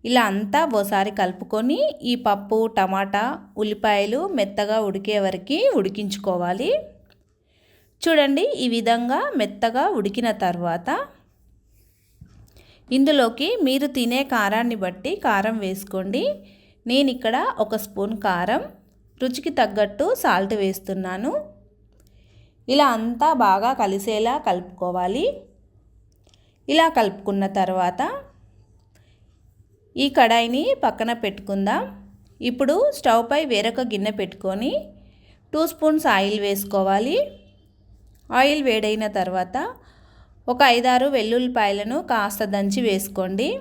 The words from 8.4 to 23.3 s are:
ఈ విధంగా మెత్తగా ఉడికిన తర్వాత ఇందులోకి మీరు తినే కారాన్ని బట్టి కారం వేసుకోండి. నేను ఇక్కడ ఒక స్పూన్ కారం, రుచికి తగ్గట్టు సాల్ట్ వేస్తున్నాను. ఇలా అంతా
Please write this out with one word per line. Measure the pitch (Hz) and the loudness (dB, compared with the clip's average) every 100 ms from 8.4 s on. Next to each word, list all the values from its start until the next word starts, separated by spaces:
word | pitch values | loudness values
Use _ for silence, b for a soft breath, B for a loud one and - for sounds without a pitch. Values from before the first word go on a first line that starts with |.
| 480 440 | 0 0
ఈ | 254 233 | -2 0
విధంగా | 226 233 240 285 554 381 | 2 0 0 -2 -2 -2
మెత్తగా | 208 202 226 240 339 320 | -4 -2 -2 0 0 0
ఉడికిన | 202 202 240 208 | -2 -2 -2 0
తర్వాత | 185 175 175 170 175 349 571 - _ _ _ _ _ _ _ _ _ _ - - - b b b _ 254 | -2 -2 -2 -2 -2 -4 -6 -14 _ _ _ _ _ _ _ _ _ _ -20 -20 -20 b b b _ 2
ఇందులోకి | 277 294 233 233 311 480 285 | 4 6 4 0 -2 0 2
మీరు | 262 285 277 | 2 0 0
తినే | 233 247 277 | 0 0 0
కారాన్ని | 247 202 214 240 220 185 | 0 0 0 -2 -2 -6
బట్టి | 180 277 403 277 | -6 -8 -4 0
కారం | 202 208 226 190 | 0 0 -2 -4
వేసుకోండి. | 190 - 190 190 233 494 587 B B B B 233 | -6 -8 -8 -4 -2 -2 -6 B B B B -2
నేను | 254 277 247 | 2 2 0
ఇక్కడ | 220 254 440 - 214 | -2 0 -2 -2 -2
ఒక | 220 - | -2 -6
స్పూన్ | - 208 220 208 | -6 -4 -2 -2
కారం, | 175 180 269 494 - _ _ _ _ | 0 0 -2 -4 -16 _ _ _ _
రుచికి | 254 254 339 269 | -4 -4 -4 0
తగ్గట్టు | 214 202 208 208 320 508 | 0 2 -2 0 0 2
సాల్ట్ | 302 185 196 220 | 2 2 0 0
వేస్తున్నాను. | 196 185 - 190 185 185 247 539 605 - _ _ _ _ b b b b b b - | -2 -4 -6 -6 -6 -6 -4 -4 -8 -20 _ _ _ _ b b b b b b 0
ఇలా | 269 285 226 | 4 4 2
అంతా | 226 233 294 | -2 0 2